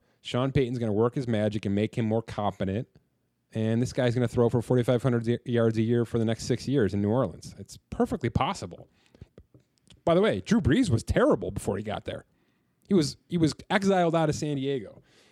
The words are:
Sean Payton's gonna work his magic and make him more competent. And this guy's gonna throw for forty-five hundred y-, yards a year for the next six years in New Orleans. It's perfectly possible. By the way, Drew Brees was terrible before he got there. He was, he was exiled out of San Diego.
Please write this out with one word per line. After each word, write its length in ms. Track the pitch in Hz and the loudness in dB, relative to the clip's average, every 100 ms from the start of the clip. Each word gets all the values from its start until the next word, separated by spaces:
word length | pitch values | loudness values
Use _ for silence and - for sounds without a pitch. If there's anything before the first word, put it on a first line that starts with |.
| _ _ | _ _
Sean 320 | - 123 135 | -6 -4 0
Payton's 260 | 143 120 127 | 0 0 -2
gonna 140 | 113 | -2
work 240 | 101 117 143 | 2 2 0
his 100 | 120 | -2
magic 400 | 107 107 110 104 | 0 0 -2 -2
and 80 | |
make 240 | 101 107 - | 0 0 -2
him 60 | |
more 180 | 110 113 | -2 -2
competent. 640 | - - 104 - 95 101 131 _ _ _ _ _ _ | -4 -4 -4 -4 -4 -4 -8 _ _ _ _ _ _
And 300 | 113 110 113 | -4 -2 0
this 100 | 123 | -2
guy's 220 | - 123 | 0 0
gonna 140 | 120 120 | 0 0
throw 200 | 123 117 | 2 2
for 140 | 123 | 2
forty-five 400 | - 127 117 123 | 2 2 2 2
hundred 240 | 131 120 117 | 2 0 0
y-, 120 | 120 | -2
yards 320 | 131 117 113 110 | -2 2 2 2
a 60 | |
year 220 | 110 120 | 0 0
for 160 | 113 120 | 0 -2
the 40 | |
next 200 | 110 113 | -2 -2
six 240 | - 120 - | -2 -4 -2
years 260 | 139 98 | 0 0
in 80 | 101 | 0
New 80 | 101 | 0
Orleans. 420 | 123 104 - - - | 0 -2 -6 -18 -18
It's 200 | - - _ | -18 -20 _
perfectly 400 | - 233 226 117 | -4 -2 -2 -2
possible. 560 | - 143 190 95 - - _ _ _ - - - - _ _ _ - | 0 -2 -2 -8 -12 -20 _ _ _ -20 -20 -20 -20 _ _ _ -4
By 100 | 170 | 2
the 60 | 170 | 4
way, 200 | 214 104 | 4 0
Drew 200 | - 226 | 0 2
Brees 280 | 123 190 214 | 4 2 4
was 140 | 113 | 2
terrible 480 | - 180 277 151 90 | 2 2 4 2 -2
before 260 | 101 - 98 | -4 -4 -4
he 60 | |
got 220 | 104 - | -4 -8
there. 220 | - - - _ _ _ _ _ - | -8 -10 -14 _ _ _ _ _ 0
He 40 | |
was, 220 | 196 139 - _ | 2 2 -4 _
he 100 | 175 | 0
was 160 | 156 - - | 0 0 -2
exiled 440 | 196 196 185 170 | 0 2 2 2
out 140 | 165 156 | 2 0
of 60 | |
San 220 | - 151 139 | -2 -4 -4
Diego. 440 | 135 135 92 - _ _ _ | -4 -4 -8 -16 _ _ _